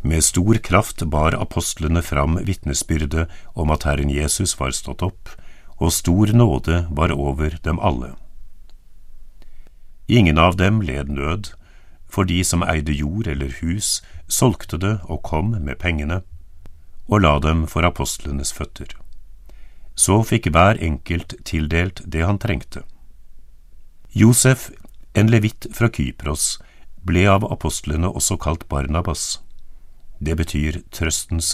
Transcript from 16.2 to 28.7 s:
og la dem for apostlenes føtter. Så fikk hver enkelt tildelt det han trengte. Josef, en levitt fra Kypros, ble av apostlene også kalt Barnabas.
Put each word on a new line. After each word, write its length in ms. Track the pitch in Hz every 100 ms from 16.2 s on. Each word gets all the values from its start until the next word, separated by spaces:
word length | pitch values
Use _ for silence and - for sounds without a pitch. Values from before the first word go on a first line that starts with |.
| - - - - - - - - -
og 160 | 104
la 140 | 85 73
dem 280 | 78 80 78
for 160 | 80 85
apostlenes 640 | - 67 - 73 69 69 -
føtter. 380 | 73 - - - - - - - - - - - -
Så 240 | - - 101 113
fikk 240 | 120 87
hver 320 | 82 95 110
enkelt 540 | 82 73 - 82 - - -
tildelt 560 | 80 76 80 92 - 87
det 160 | 80 85
han 160 | 101
trengte. 400 | 107 73 - - - - - - - - - - - - - - -
Josef, 600 | 101 110 123 131 131 - - - - -
en 160 | - 107
levitt 400 | 113 107 - - -
fra 140 | 113
Kypros, 640 | - 64 - 73 76 - - - - - - 85
ble 220 | 85 101
av 160 | 98 110
apostlene 640 | - 78 - - 78 90
også 300 | - - 87
kalt 240 | - 82
Barnabas. 800 | -